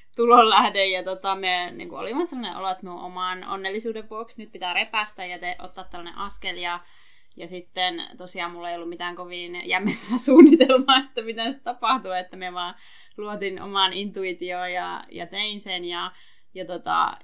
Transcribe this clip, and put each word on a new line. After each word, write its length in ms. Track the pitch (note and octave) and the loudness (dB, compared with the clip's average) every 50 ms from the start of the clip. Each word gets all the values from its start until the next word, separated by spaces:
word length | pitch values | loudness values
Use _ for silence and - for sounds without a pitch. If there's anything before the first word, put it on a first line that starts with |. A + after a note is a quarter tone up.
| - - - | -20 -8 -2
tulonlähde, 720 | - A#3 A#3+ A#3+ B3 A3+ A3 F#3+ G#3 B3 G#3+ G3 G3+ G3 | 2 6 10 10 10 10 10 8 8 6 6 4 4 2
ja 160 | F#3+ F#3 F#3 F3 | 4 2 0 -2
tota, 320 | F#3 F#3+ F#3 F#3+ G3 F#3+ | -4 -6 -4 -4 -4 -4
me 360 | F#3+ G3 F#3 F3+ F3+ F3+ F3 | -2 0 0 0 0 -2 -4
niinku 240 | - - - E3+ - | -8 -12 -14 -12 -10
oli 180 | - F#3 G3 A#3 | -8 -8 -4 -4
vaan 140 | D4 F4+ | -2 -4
sellainen 300 | E4+ C#4 B3+ A#3 F#3+ - | -4 -6 -8 -8 -8 -8
olo, 120 | - F#3+ F#3+ | -6 -4 -4
että 160 | F#3 F#3 - | -4 -4 -8
mun 160 | F#3 F3 F3 | -12 -12 -12
oman 420 | - F3+ F3+ F3+ F#3 F#3 F#3 F#3 - | -12 -12 -8 -6 -4 -4 -4 -6 -8
onnellisuuden 640 | - - F#3+ F#3+ F#3+ F#3+ A3 A#3+ A#3 A3 A3 G#3+ - | -8 -6 -6 -6 -6 -6 -4 -6 -6 -6 -8 -10 -10
vuoksi 320 | G#3+ G#3+ A#3 - - - | -10 -12 -12 -12 -14 -16
nyt 100 | G#3+ G#3+ | -16 -16
pitää 220 | - F3+ F#3 F3+ F3 | -12 -8 -6 -2 -2
repästä 520 | F#3+ A3 G#3+ - G#3+ G#3+ G#3 - - F#3 | -2 -2 -2 -4 -4 -4 -6 -8 -10 -10
ja 140 | F3 F3+ E3+ | -10 -10 -8
te-, 160 | F3 F3 F3+ - | -8 -8 -8 -8
ottaa 240 | - F#3 - F#3+ F#3 | -10 -12 -12 -12 -12
tällainen 340 | - - F3 E3+ E3+ - | -12 -12 -12 -12 -12 -10
askel, 400 | - G3+ G3+ - - - F#3+ F3 | -10 -8 -8 -8 -6 -6 -8 -8
ja, 220 | F3+ F3 F3 F3 F3 - - - - - - - - - - - | -6 -6 -6 -6 -8 -10 -16 -20 -20 -20 -20 -20 -20 -20 -20 -18
ja 120 | - E3+ | -16 -14
sitten 560 | E3+ F#3 F3 F3 - - F#3+ F3+ F3+ F3 E3 - - - | -12 -12 -14 -14 -8 -2 -2 0 0 0 -4 -8 -12 -14
tosiaan 340 | - F3+ F3+ - F#3+ E3+ F3 | -14 -14 -10 -8 -6 -6 -6
mulla 180 | F3 E3+ F3 F3 | -8 -8 -8 -8
ei 60 | F3 | -8
ollut 140 | E3+ E3+ E3+ | -6 -8 -10
mitään 260 | F3 D#3+ F3 F3 F3 | -8 -8 -8 -8 -8
kovin 540 | F3 F3+ F3 F3+ F3 F3 E3+ F3 F3+ - F3+ | -8 -10 -10 -10 -10 -10 -10 -10 -10 -4 -2
jämmenää 480 | F3+ F#3 G3 G#3+ - - - - A3+ A#3+ - | -2 0 0 -2 -4 -4 -4 -2 0 2 4
<laughs> 20 | |
suunnitelmaa, 720 | C#4 C#4 D#4+ - D#4 D4+ - B3+ C4 C4 B3+ C4+ - C4 C4+ C4+ | 8 12 12 12 12 12 8 6 6 4 4 4 4 4 4 2
että 160 | - - A#3+ | -2 -8 -8
mitä 300 | A3 A3+ A3 A3+ A3+ A#3 | -8 -8 -6 -4 -4 -4
se 120 | C4+ - - | -6 -6 -8
tapahtuu, 480 | A#3 B3+ - - A3 B3+ B3 F#3 F#3+ | -10 -8 -2 0 0 0 0 -2 -4
että 260 | F#3 F3+ F#3 F3+ - | -6 -6 -6 -8 -12
me 160 | F#3 F#3 F3+ F3+ | -12 -12 -10 -8
vaan 220 | F3+ F3 F3 F3+ - - - - - - - - | -8 -8 -8 -10 -14 -18 -20 -20 -20 -20 -18 -14
luotin 440 | - G#3 G#3 G#3 G3+ G3+ G3 F#3+ F#3 | -12 -10 -10 -8 -6 -6 -6 -6 -8
omaan 320 | F#3+ G3+ G3 G3 F#3+ F#3 - | -10 -4 0 2 2 2 0
intuitioon 800 | F#3+ G3+ G#3 F#3+ G3 F#3+ F#3 F3 - F3+ F3+ F3+ F3+ F3+ F3+ F3+ | -4 -6 -6 -6 -6 -6 -6 -6 -6 -8 -8 -6 -6 -6 -4 -4
ja, 300 | F3+ F3+ F3 F3 - - - | -4 -6 -6 -8 -10 -12 -14
ja 180 | - - E3+ | -12 -12 -12
tein 320 | E3+ F#3+ G3 G#3+ G#3+ G#3 G3+ | -8 -6 -6 -4 -4 -6 -8
sen, 260 | - G3+ F#3 F3 F3 | -8 -8 -6 -6 -6
ja, 260 | F3 F3 F3 F3+ F3+ - - - - - - - - - | -6 -6 -6 -6 -8 -10 -16 -20 -20 -20 -20 -20 -16 -14
ja 120 | F#3 F#3 | -12 -10
tota, 520 | D#3 F3 E3 - - E3 E3+ E3 - - - | -10 -10 -8 -4 -2 0 0 0 0 -2 -8